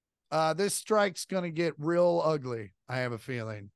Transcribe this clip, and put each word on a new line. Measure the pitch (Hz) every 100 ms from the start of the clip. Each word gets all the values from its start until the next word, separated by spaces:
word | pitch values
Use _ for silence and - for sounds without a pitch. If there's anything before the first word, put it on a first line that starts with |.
| _ _ _
Uh, | 156 160
this | 160 202
strike's | - - 214 202 170 -
gonna | 190 175
get | 156 170 147
real | 147 170 175 170
ugly, | 156 156 127 117 104 - -
I | 127
have | 127
a | 117
feeling. | - 123 110 107 104